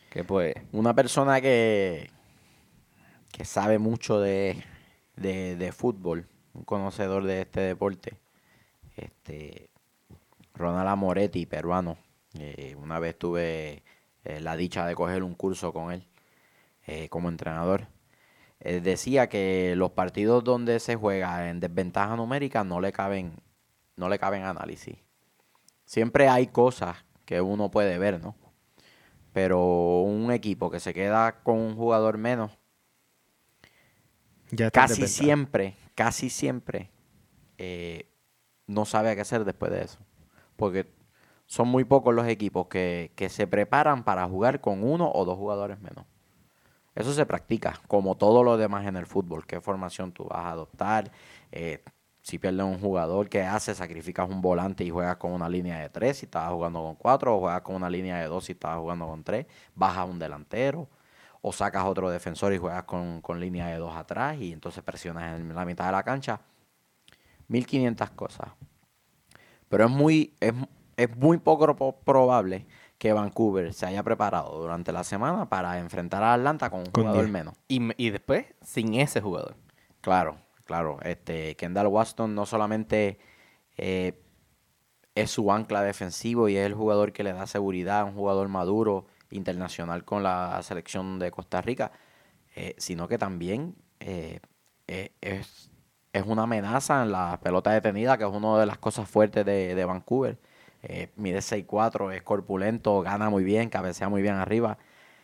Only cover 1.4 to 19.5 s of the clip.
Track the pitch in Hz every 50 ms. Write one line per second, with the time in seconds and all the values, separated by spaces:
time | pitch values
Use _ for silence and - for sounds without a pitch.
1.4 | 127 135 123 117 113 113 107 101 98 92 85 73 69 - _ _ _ _ _ _
2.4 | _ _ _ _ _ _ _ _ _ _ _ _ _ _ _ _ _ _ - -
3.4 | - - - 101 98 107 110 104 110 110 117 113 - - 110 104 101 98 98 98
4.4 | 98 95 92 - - - - - _ _ _ _ _ _ - - 95 95 92 95
5.4 | 92 90 90 87 92 87 - - - 123 110 95 90 87 82 85 85 - _ _
6.4 | _ _ - - - - 107 101 98 98 - - 101 95 95 98 98 95 95 92
7.4 | 95 - - 98 98 92 90 - 98 101 95 90 - - - - _ _ _ _
8.4 | _ _ _ _ _ _ _ _ - - - - 82 80 _ _ _ - 76 76
9.4 | 76 - - - - - _ _ _ _ _ _ _ - - - _ _ _ _
10.4 | _ _ - - 87 87 87 92 92 95 101 98 98 92 90 95 104 98 - 90
11.4 | 82 - - 76 82 85 90 92 90 85 82 - _ _ _ _ _ _ - 78
12.4 | 76 73 69 - 69 65 71 69 71 78 82 82 82 82 82 - - 90 85 85
13.4 | 85 82 82 80 78 76 73 73 _ _ _ _ _ _ _ _ - - 78 76
14.4 | 80 82 82 82 90 87 - 95 85 85 85 85 87 87 92 95 92 90 87 -
15.4 | - 95 92 - 92 85 82 82 82 87 90 92 - _ _ _ _ _ _ _
16.4 | _ _ _ _ _ _ _ _ - - 76 78 80 73 - 85 87 85 82 82
17.4 | - 82 80 82 85 90 98 101 107 - - _ _ _ _ _ _ _ _ _
18.4 | _ _ _ - - - 90 90 85 95 92 - - 123 135 135 120 - - 101
19.4 | 95 95